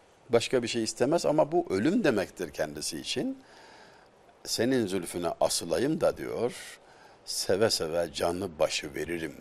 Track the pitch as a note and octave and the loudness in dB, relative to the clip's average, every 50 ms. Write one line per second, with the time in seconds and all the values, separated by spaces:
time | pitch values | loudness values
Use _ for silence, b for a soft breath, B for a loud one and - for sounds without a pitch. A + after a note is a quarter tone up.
0 | - - _ _ - - A#2 A#2 - - - B2+ A#2+ A2 - A#2+ A2 G#2+ - - | -20 -20 _ _ -2 2 2 2 4 4 2 2 2 0 0 -2 -2 -2 0 0
1 | B2 C3+ D#3+ E3+ - D3 D3 D#3 D3+ D3 E3 F3 E3+ - F#2+ F#2+ G#2+ D3+ G3 B3 | 2 2 2 2 2 2 4 4 2 2 2 0 0 0 0 2 2 2 2 4
2 | G#3+ D3+ A#2 G2+ F2+ - - - F#2 D2+ - - D#2 D2+ D2 D2+ - - - C#2+ | 4 4 2 2 0 -2 -4 -6 -8 -6 -4 -4 -4 -4 -4 -6 -6 -6 -6 -6
3 | C2 - - B2 D3+ C4 C4 C4 B B B B B B B B B B B B | -6 -4 -4 -2 -2 -4 -6 -8 B B B B B B B B B B B B
4 | B B - - - - - - - - - - A2 B2+ C3+ B2+ A2+ F#2 F#2+ F#2+ | B B -20 -20 -20 -20 -20 -16 -8 -4 -2 0 2 2 2 2 2 0 0 -2
5 | E2+ - - - F2 - - - - E2 - - G2+ E2+ D#2+ E2+ A2+ C#3+ D#3+ E3 | -4 -4 -4 -4 -4 -2 0 2 2 2 2 0 0 0 0 2 2 2 2 2
6 | A#2 D#2+ - D2+ C#2 A#1 A#1+ E2 A2 B2 - - - - - B B B B B | 2 0 0 0 -4 -6 -4 -2 -2 -2 -4 -6 -12 -16 -16 B B B B B
7 | B B B B - - - - - - G2+ F#2+ A2+ G#2+ - - F#2 D#2+ D#2+ E2+ | B B B B -12 -8 -6 -2 0 2 4 4 4 4 4 2 0 0 0 0
8 | E2+ D#2+ - - - E2+ F2 F2+ G2+ F#2+ D#2+ - D#2 - - - - D2+ C2 C#2 | -2 -2 -2 -2 0 0 0 -2 -4 -4 0 0 2 2 2 -2 -6 -6 -6 -6
9 | D#2 D#2+ E2+ E2+ D#2+ D2+ C2+ B1+ | -4 -4 -4 -4 -4 -6 -8 -12